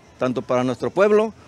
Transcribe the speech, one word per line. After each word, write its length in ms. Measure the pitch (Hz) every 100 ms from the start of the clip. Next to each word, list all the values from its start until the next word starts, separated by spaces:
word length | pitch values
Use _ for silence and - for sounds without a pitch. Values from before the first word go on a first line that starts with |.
| - -
tanto 240 | 127 123
para 220 | - 127
nuestro 260 | 127 120 123
pueblo 420 | 170 208 214 220 -